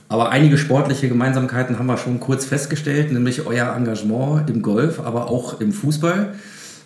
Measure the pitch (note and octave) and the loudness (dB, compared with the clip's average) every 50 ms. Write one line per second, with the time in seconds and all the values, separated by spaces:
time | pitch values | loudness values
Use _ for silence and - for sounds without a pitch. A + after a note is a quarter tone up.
0 | - - A2 A2+ A#2 A#2 B2 C#3 D#3 D3 C#3+ - - - B2+ C#3 C#3+ C#3 C3 - | -10 -4 0 0 2 2 4 6 6 6 6 6 4 2 2 2 2 2 0 0
1 | C3+ B2+ A#2+ A#2+ B2 C3+ C3 C3 B2+ B2 B2 B2+ B2+ B2 B2 G#2+ C3 B2+ A#2+ A2 | 0 0 2 2 2 2 2 0 0 0 0 -2 -2 -2 -2 -2 -2 -2 -2 -2
2 | - B2 B2 A#2+ - - C3+ C3 - - D3 D3 - - D#3 D3+ - D3 C#3+ D3 | -2 -2 -4 -2 -2 -2 -2 -2 -2 -2 -2 -2 -2 -2 -4 -4 -2 0 0 0
3 | D3+ D3+ C3 A#2+ B2 B2+ B2 - - - A#2 A#2+ A#2+ B2 A#2+ B2 B2 A2+ A2 G2+ | 0 2 2 2 2 0 0 -2 -2 -2 -2 0 0 0 0 -2 -2 -2 -2 -2
4 | G#2 G#2+ A2 B2 C3+ D3 D3+ D#3 D3+ B2+ A2+ A2+ G2 G#2 G2+ A2 C#3 E3+ D#3+ - | -2 -2 0 0 0 2 2 2 2 0 0 0 0 0 2 2 2 0 -2 -4
5 | B2+ A#2+ A2+ A#2 A#2+ - A#2 B2+ - - - - A2 G#2 G2 - - C#3+ D3+ D3+ | -6 -6 -4 -4 -2 -2 -2 -4 -4 -6 -6 -4 -2 -2 -2 0 0 0 0 2
6 | D#3 E3+ F3+ G3 G#3 G3+ - - - - - - - - - - - | 2 0 2 0 0 -2 -6 -10 -16 -18 -20 -20 -20 -20 -20 -18 -12